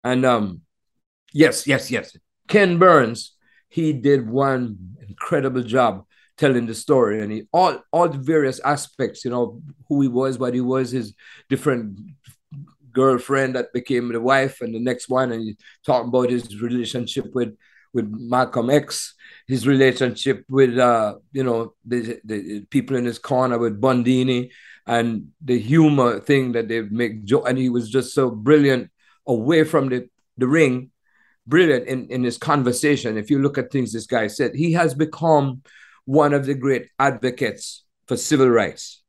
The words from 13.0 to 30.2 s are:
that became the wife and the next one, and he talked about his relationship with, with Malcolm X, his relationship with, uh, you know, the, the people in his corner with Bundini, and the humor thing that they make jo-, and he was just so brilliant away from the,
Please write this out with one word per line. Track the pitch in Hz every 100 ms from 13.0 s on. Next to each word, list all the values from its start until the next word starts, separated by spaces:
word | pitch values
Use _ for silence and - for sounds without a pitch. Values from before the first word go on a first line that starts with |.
| 135 123 123 135 131 127
that | 120
became | 123 120 123 120
the | 117
wife | 120 135 135 -
and | 117
the | 113
next | 120 123 -
one, | 127 127
and | 113
he | 110 104 - _ -
talked | 127 120
about | 123 123
his | 123 120 101
relationship | 117 123 113 127 117 139 - 127
with, | 117 107 _ _ _
with | 123 107
Malcolm | 107 117 123 123 127 120
X, | 143 147 - - _ - - -
his | 127 117
relationship | 135 135 123 131 107 135 135 -
with, | 131 131 120
uh, | 123 117 107 - _
you | 135
know, | 131 117 113 _ 117
the, | 123 113 117 107
the | 107 90 104 98
people | 139 120 135
in | 120
his | 117
corner | - 127 127 120
with | 117 101
Bundini, | 131 123 120 127 127 123 127 - - - -
and | 117 117 113 - _
the | 139 123
humor | 107 160 156 143 120 101
thing | - 139 127
that | 117 113
they | 113
make | 107 110 120 107
jo-, | 101 113
and | 123 131
he | 127
was | 123 110
just | 127 123 -
so | 127
brilliant | 110 110 151 143 127 92 _ _ _ -
away | 120 117 165
from | 156 160 135
the, | 123 123 _